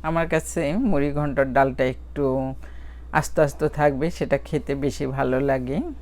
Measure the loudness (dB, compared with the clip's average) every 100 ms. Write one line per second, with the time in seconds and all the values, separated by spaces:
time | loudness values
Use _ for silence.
0 | 0 0 2 0 0 -2 -2 0 2 2
1 | 2 0 0 0 2 4 2 2 -2 -2
2 | -8 -2 0 0 -2 -8 -12 -14 -14 -14
3 | -2 0 0 2 2 2 -2 4 2 4
4 | -2 -2 0 0 0 -4 -2 -2 -2 -2
5 | -4 0 0 2 2 0 0 -2 -4 -8